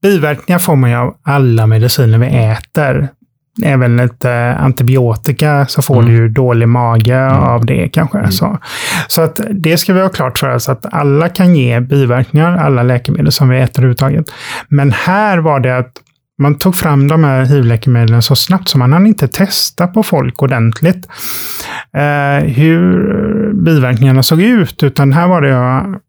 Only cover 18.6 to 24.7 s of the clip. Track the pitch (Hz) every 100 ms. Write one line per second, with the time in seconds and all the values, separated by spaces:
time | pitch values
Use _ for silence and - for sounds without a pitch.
18.6 | 190 139 123 160 208 208 139 - 196 -
19.6 | - - 180 185 220 156 131 - 135 131
20.6 | 113 113 160 180 180 - - - - -
21.6 | - - - 143 147 143 143 143 151 120
22.6 | 160 165 175 180 196 202 202 214 214 208
23.6 | 165 156 127 123 135 131 127 165 208 240
24.6 | 156